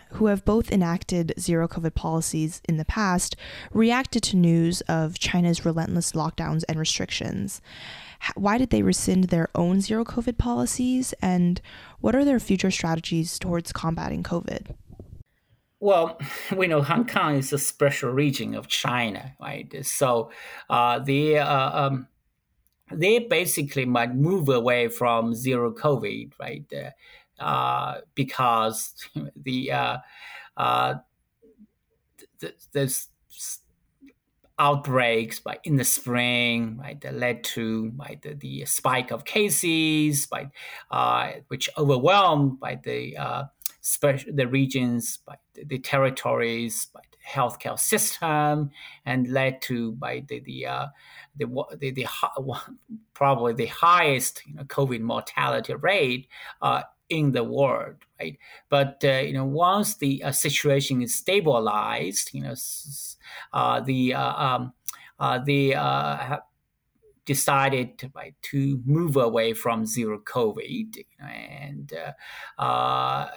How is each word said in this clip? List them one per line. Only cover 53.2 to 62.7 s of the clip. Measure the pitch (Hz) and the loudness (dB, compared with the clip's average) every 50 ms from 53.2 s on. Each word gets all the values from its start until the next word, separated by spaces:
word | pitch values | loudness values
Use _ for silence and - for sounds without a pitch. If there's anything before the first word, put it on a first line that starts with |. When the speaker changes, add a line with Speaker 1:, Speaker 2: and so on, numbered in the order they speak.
| 139 139 139 127 117 120 117 | 4 4 4 4 2 0 0
Speaker 2:
the | 120 117 | 0 -2
highest, | 110 - - - 170 175 175 170 151 135 127 127 - - - - | -4 -2 2 6 6 6 6 6 4 2 2 0 -4 -6 -8 -16
you | - 147 | -16 -16
know, | 151 139 | -16 -14
covid | 139 - - 139 131 123 113 | -8 -2 0 0 0 0 -2
mortality | 113 117 117 113 110 - - - 143 135 127 120 117 - 131 | -2 -2 -2 -4 -4 -6 -4 -2 0 0 0 -2 -4 -4 -8
rate, | 123 143 170 196 202 151 127 123 123 135 _ - - - - - _ - | -2 0 2 2 2 2 2 0 -4 -6 _ -20 -18 -18 -18 -12 _ 0
uh, | 139 123 127 - - _ _ _ _ | 0 0 0 -2 -8 _ _ _ _
in | 170 160 151 139 123 | -2 2 2 2 2
the | 127 117 | 2 0
world, | 113 120 127 139 131 117 117 - - - _ - _ _ _ | 0 2 2 2 2 2 0 -4 -8 -12 _ -20 _ _ _
right? | - - - - - - - - _ _ | -10 -10 -10 -12 -20 -20 -20 -20 _ _
But, | - 143 139 135 - _ - | 2 2 2 2 -2 _ 2
uh, | 143 135 131 135 | 2 4 4 0
you | 151 143 | -2 -2
know, | 135 135 | -2 -2
once | 139 139 151 175 175 190 208 208 208 - | -2 0 2 4 4 4 4 2 0 -2
the, | - 147 139 139 135 - | -2 0 0 0 0 -2
uh, | 143 139 | -2 -2
situation | - - 147 139 - - 147 139 139 139 - 135 123 123 | 0 0 0 0 2 2 4 4 4 2 2 0 0 0
is | 117 - | 0 -4
stabilized, | - - - 190 202 190 156 135 117 110 107 104 104 104 107 110 117 151 180 208 - - - - | -4 0 2 2 4 4 4 4 4 4 2 0 0 0 -2 -2 -2 -4 -4 -4 -4 -6 -4 -6
you | 139 139 | -8 -8
know, | 139 127 | -8 -8
s-, | 131 - - | -8 -8 -10